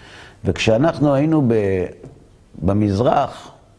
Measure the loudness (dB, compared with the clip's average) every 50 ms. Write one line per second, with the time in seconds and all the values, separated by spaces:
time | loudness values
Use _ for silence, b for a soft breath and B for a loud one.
0 | B B B B B B B B B -4 -4 -2 2 2 2 2 2 0 0 0
1 | 0 2 2 2 2 2 2 2 2 2 2 2 0 0 0 -2 -2 -4 -8 -14
2 | -20 -20 -20 -20 -20 -20 -20 -20 _ _ -14 -6 -2 -2 0 2 2 0 0 0
3 | 0 0 0 0 -2 -4 -6 -12 -20 -20 -20 -20 -20 _ _